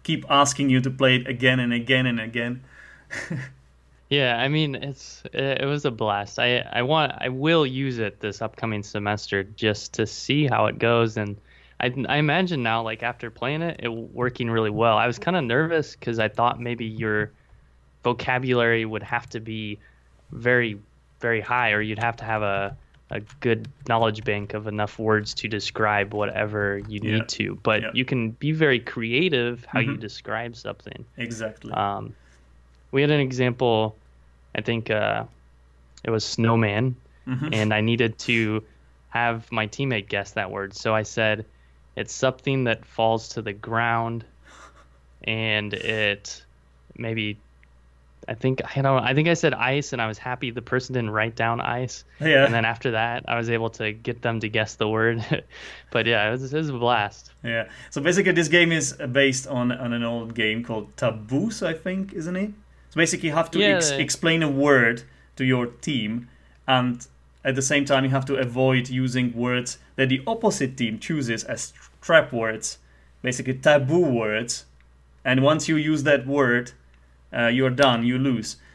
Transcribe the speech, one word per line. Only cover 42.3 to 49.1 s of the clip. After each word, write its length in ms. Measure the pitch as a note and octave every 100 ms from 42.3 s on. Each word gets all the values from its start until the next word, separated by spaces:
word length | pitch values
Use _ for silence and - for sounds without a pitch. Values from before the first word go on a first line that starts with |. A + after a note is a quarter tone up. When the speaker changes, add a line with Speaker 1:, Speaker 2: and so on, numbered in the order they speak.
| B2+ C#3+ C3+ A#2+
Speaker 2:
that 200 | A2+ -
falls 440 | - A2+ A2+ -
to 120 | A#2
the 100 | A2
ground, 720 | G#2 A2+ A2+ A#2 A#2 A#2 A#2 - _ - - - - - _ _ _
and 500 | - A2 A2 G#2+ G#2
it 720 | G2+ - A2 G#2 G2+ - - - _ _ _ - -
maybe," 420 | A2+ A2+ G#2+ G#2 _ _ _ - _ _ _ _ -
I 60 | A#2
think, 260 | C3 C3 - C#3
I 40 |
don't, 220 | C3+ C3
I 100 | A#2+